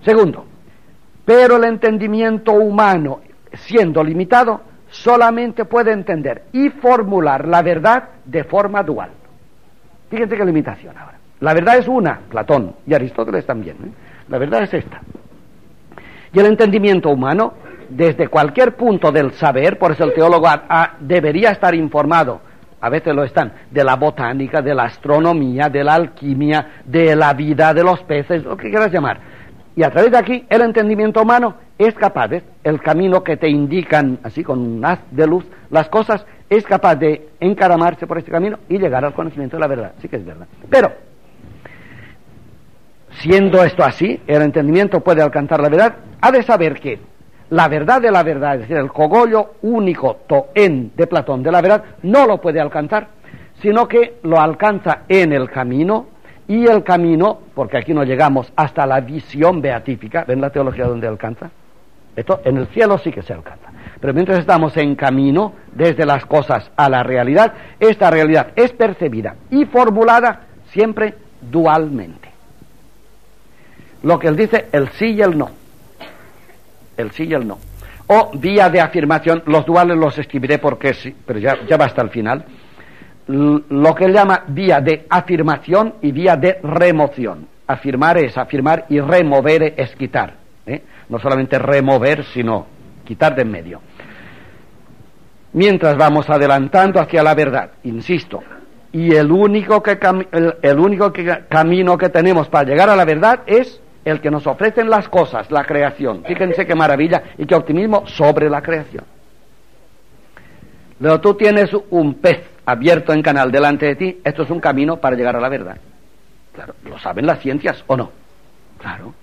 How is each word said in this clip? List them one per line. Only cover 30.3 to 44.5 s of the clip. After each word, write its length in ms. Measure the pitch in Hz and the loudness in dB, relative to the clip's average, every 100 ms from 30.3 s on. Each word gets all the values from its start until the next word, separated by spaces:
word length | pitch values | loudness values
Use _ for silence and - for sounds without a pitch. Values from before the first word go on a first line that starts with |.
| 247 - | -4 0
el 140 | 220 | 2
entendimiento 600 | 233 226 214 214 214 220 | 2 0 0 0 0 0
humano 320 | 220 240 233 175 - - | 2 2 0 -6 -20 0
es 160 | 214 | 0
capaz, 320 | 220 202 156 113 | 2 -2 -2 -4
¿ves? 160 | 160 - - | -4 -10 -8
El 160 | - 151 | -4 -2
camino 420 | 139 156 190 185 | 0 0 2 0
que 140 | 180 156 | 0 -2
te 120 | 160 | 0
indican, 680 | 147 143 175 165 151 139 127 | 0 0 -2 0 0 0 -4
así 180 | 113 107 | -10 -10
con 160 | - 127 | -6 -4
un 260 | 123 113 | -4 -4
haz 140 | 139 175 - | -4 -4 -8
de 120 | 131 | -2
luz, 200 | 156 175 175 - - | 0 0 -4 -20 -4
las 180 | 160 156 | -2 0
cosas, 380 | 214 220 214 - - - | -2 0 -4 -6 -20 -2
es 140 | 208 | -2
capaz 320 | 208 190 190 156 | 0 0 2 2
de 320 | 156 151 - - | 0 -2 -8 -4
encaramarse 720 | 175 202 190 170 170 165 165 | -4 0 2 2 0 -2 -8
por 100 | 165 | -10
este 140 | - | -6
camino 260 | 165 190 208 - | -4 -4 -8 -6
y 80 | 185 | -2
llegar 280 | 185 131 | -2 -2
al 100 | 143 | -4
conocimiento 420 | 143 165 147 135 160 | -6 -8 -8 -10 -4
de 40 | |
la 80 | 151 | -4
verdad. 240 | 135 104 - | -4 -8 -14
Sí 60 | 165 | -12
que 80 | 127 | -12
es 100 | 85 | -12
verdad. 220 | 78 87 - - | -18 -20 -20 0
Pero, 240 | 262 220 - - - - - - - - - - - - - - - - - - - - - - | 2 2 -4 -20 -20 -20 -20 -20 -20 -20 -20 -20 -20 -20 -20 -20 -20 -20 -20 -20 -20 -20 -20 -20
siendo 540 | - 156 190 196 185 | -12 0 2 4 4
esto 180 | 175 - | 2 2
así, 380 | 143 - 185 - - | -2 0 -4 -4 -2
el 140 | 147 | 0
entendimiento 580 | 151 | 2